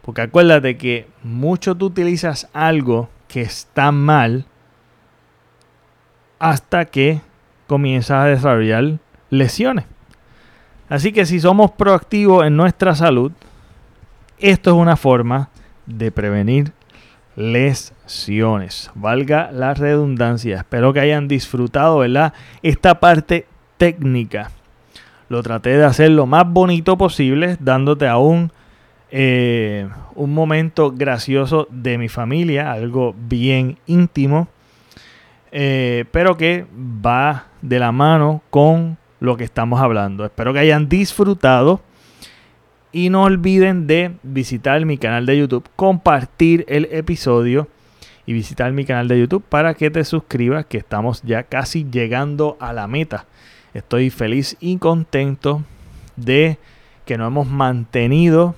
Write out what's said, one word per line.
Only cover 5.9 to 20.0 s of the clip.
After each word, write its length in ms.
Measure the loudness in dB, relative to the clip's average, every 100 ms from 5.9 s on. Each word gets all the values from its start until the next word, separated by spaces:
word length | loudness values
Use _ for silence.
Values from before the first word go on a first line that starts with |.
| _ _ _ _ _
hasta 460 | -2 -2 _ -4 -2
que 340 | 0 0 0 _ _ _ _ -4
comienzas 560 | -2 0 -2 0 0
a 40 | 2
desarrollar 720 | 2 2 2 2 0 0 -2 _ _ _
lesiones. 560 | 0 0 0 -2 -2 -8 -20 _ _ _ _ _ _ _ _ _
Así 240 | -2 0
que 140 | 0 0
si 160 | 2
somos 300 | 4 4 2
proactivos 760 | 2 2 2 0 0 4 4 4
en 80 | 4
nuestra 400 | 2 2 0 2
salud, 380 | 2 2 0 -6 -20 -20 _ -20 _ _ -20 -20 -20 _
esto 300 | 2 4 4
es 60 | 4
una 180 | 4 2
forma 540 | 2 2 2 -4 -6 -14 -20 _ -16
de 240 | -6 -6
prevenir 600 | -4 -2 0 0 0 0 _ _ _ _ _ _ -8
lesiones. 1600 | -2 0 0 -2 -8 _ -18 -12 -4 0 0 0 -6 -14 -16 -8
Valga 560 | -4 -2 0 0 -2
la 220 | -4 -4
redundancia. 840 | -2 0 0